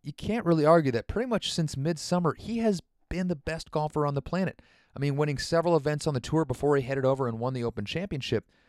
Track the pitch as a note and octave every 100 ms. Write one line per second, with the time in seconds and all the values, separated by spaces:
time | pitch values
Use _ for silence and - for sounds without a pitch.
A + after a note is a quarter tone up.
0 | - - - A3+ F#3 E3 D3 E3+ C#3+ A#2
1 | - - B3+ A3 - - D#3 - C#3+ E3
2 | - F3+ E3+ - - A3+ A3+ F#3+ - _
3 | _ E3 F#3 E3 - D#3+ - D#3 D3+ D#3
4 | D3 C#3+ - F3 F#3 - _ _ _ -
5 | C#3+ C#3 D3 C3+ - E3 E3 E3+ C#3 D3+
6 | D#3+ C3+ - D3+ D3+ B2 C#3+ D3 B2+ C#3
7 | C3 C3+ C3 A2+ A#2+ C3 A#2 A2 G2+ D#3+
8 | G3 C#3 - A2+ - _